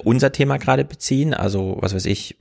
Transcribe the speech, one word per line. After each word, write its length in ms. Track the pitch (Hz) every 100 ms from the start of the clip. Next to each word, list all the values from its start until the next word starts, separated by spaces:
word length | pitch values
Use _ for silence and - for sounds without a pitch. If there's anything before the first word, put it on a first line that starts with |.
unser 280 | 107 127 135
Thema 260 | - 139 139
gerade 280 | - 131 139
beziehen, 480 | - - 135 156
also 460 | - 98 98 95 98
was 140 | 98 95
weiß 100 | 95
ich, 320 | 98 - -